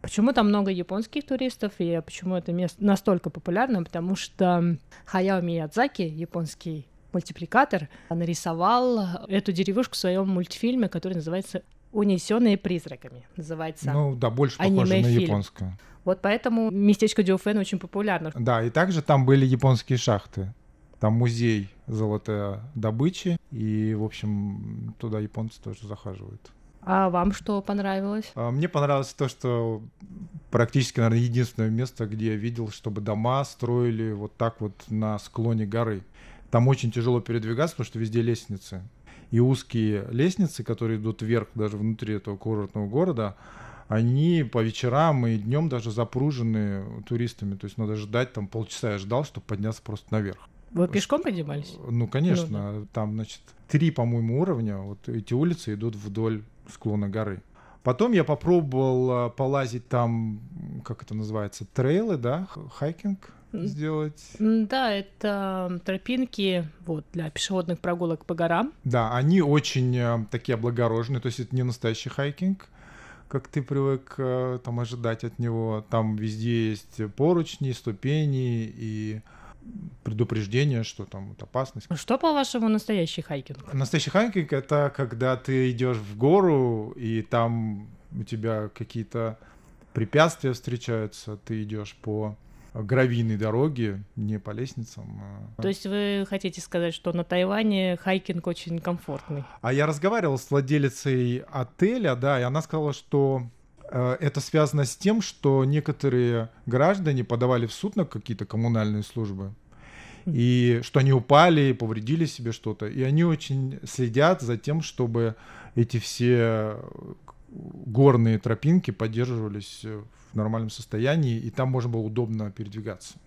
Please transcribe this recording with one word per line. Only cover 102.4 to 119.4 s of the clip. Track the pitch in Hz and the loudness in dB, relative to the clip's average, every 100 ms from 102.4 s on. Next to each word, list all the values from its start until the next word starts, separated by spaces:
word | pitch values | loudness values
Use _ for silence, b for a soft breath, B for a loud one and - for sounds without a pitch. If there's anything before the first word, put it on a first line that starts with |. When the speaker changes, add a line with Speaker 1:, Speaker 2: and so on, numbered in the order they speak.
Speaker 2:
она | 123 143 | 2 -2
сказала, | 156 160 151 | -2 -2 -2
что, | 139 - 143 139 135 123 - _ _ - | -4 -2 2 2 2 -4 -14 _ _ -6
э, | 131 127 127 | 0 0 2
это | 147 143 | 0 -2
связано | - 160 151 147 | 0 2 4 2
с | 135 - | -2 0
тем, | 190 226 | 2 2
что | 196 - 143 135 | 0 0 4 4
некоторые | 131 147 147 143 139 123 120 117 113 b - | 4 2 0 -2 0 2 2 0 -2 b -2
граждане | 127 156 202 160 135 | 4 4 4 2 0
подавали | 107 117 123 123 117 | 0 0 2 2 0
в | |
суд | - 190 - | -4 -4 -2
на | |
какие-то | 180 110 - 110 101 | -2 -4 -8 -8 -4
коммунальные | 110 117 113 107 104 | -2 2 2 2 -2
службы, | 101 - 107 95 98 107 - B B B B B B | -4 -6 -6 -6 -10 -12 -20 B B B B B B
Speaker 1:
Мгм. | 143 | 2
Speaker 2:
и | 120 123 120 117 | 4 4 4 2
что | 120 143 | 2 2
они | 135 | 6
упали, | 135 113 143 175 160 139 | 4 6 8 8 8 4
повредили | 120 113 110 110 160 156 | 2 -2 -4 -2 0 0
себе | - 117 | -2 -8
что-то, | 110 - 107 104 | -6 -6 -6 -6
и | 101 | -2
они | 131 147 | 2 4
очень | 170 156 - 135 131 135 131 | 4 2 -2 -2 -2 -6 -10
следят | - 123 113 156 185 | -4 0 4 4 4
за | 120 117 | 0 -4
тем, | - 156 | -2 -4
чтобы | 156 - 123 117 117 110 B B B - | -4 -4 -2 0 0 -4 B B B 0
эти | 117 120 | 2 0
все, | - - 120 123 | -4 0 4 6
э, | 113 110 107 107 - - - - - - - | 4 2 -2 -6 -12 -16 -16 -16 -18 -20 -18
горные | - - - - 110 139 123 113 110 | -16 -14 -14 -4 6 8 8 6 4
тропинки | - 110 147 180 - | 0 0 4 4 2
поддерживались, | 104 110 110 127 120 | -4 -4 -2 -2 -2